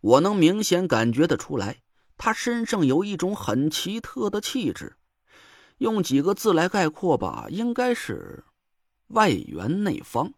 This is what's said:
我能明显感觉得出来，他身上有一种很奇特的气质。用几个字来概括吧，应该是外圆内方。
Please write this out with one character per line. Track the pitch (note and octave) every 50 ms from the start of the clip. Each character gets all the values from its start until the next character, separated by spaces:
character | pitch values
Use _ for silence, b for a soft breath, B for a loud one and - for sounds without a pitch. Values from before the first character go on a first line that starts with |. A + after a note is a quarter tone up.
我 | - G2+ A#2 C3+
能 | D#3+ G3 G#3
明 | G3+ E3 D#3+ F#3 G#3+ G#3+
显 | - F#3 F3 F#3
感 | F3 C#3 A2 A2+ A#2 A#2
觉 | B2 D#3
得 | E3+ D3
出 | G#2 - - D3
来， | B2+ F#2+ G2+ B2 - _ _ _ _ _ _ _
他 | _ - A#3 A3
身 | - - B3 A#3+ A#3+ A3+
上 | - - G#3 E3
有 | C3 C3 D#3 G3
一 | G#3 G3+
种 | D#3+ - F#3 G#3
很 | G#3 - - G#2 B2 C#3 D#3
奇 | D#3 - - F3+ G3+ A3+
特 | A3 - - C4 A3 G#3
的 | G3+ G#3
气 | G#3+ - - C4 A3 C#3 F#2
质。 | - - - - _ _ _ _ _ _ b b b b b b b b b b b
用 | - A3 A3+ G#3+
几 | F3 - C3 C#3 C#3+
个 | F3 G3+
字 | F#3+ - A3 F#3
来 | D#3 E3 F#3
概 | - G#3 F3+ D#3
括 | D3+ - - F3+ D3+ B2
吧， | - F2+ B1+ G#1+ A1 G#1+
应 | - F#3+ A#3 A#3+ A#3+
该 | - B3 B3+ A#3+
是 | A#3 - - G2 - - - - - - _ _ _ _ _ _ _ _ _ _ _ _ _
外 | G#3+ A3 G#3+ G3
圆 | B2 F2+ - - - D2+ F2+ A2+ D#3+ G3 G#3
内 | G3+ D3 -
方。 | - - - A#2+ C#3+ G3 C#4